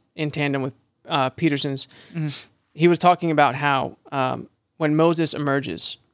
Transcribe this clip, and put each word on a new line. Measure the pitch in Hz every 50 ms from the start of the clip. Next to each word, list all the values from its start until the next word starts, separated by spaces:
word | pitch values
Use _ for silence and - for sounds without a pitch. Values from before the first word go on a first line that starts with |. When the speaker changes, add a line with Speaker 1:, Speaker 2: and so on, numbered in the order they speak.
| _ _ _
Speaker 1:
in | 170 156 151
tandem | - 151 147 143 139 135
with, | 131 139 - _ _ _ _ _ _ -
uh, | 165 143 131 131
Peterson's. | - - 165 156 143 135 - 143 135 131 - - - - - - 170
Speaker 2:
Mm-hmm. | 170 156 147 139 - - - _ _ _ _ _
Speaker 1:
He | 151 160 175
was | 170 156
talking | - 180 175 170 170 165
about | 156 147 143 131 127
how, | 139 147 143 139 131 143 - - _ _ -
um, | 147 139 131 127 123 120 117 - _ _ _ _ _ -
when | 165 151 151
Moses | 156 160 170 165 160 165 147 -
emerges, | - 147 143 139 143 131 - 80 - - - - - _ _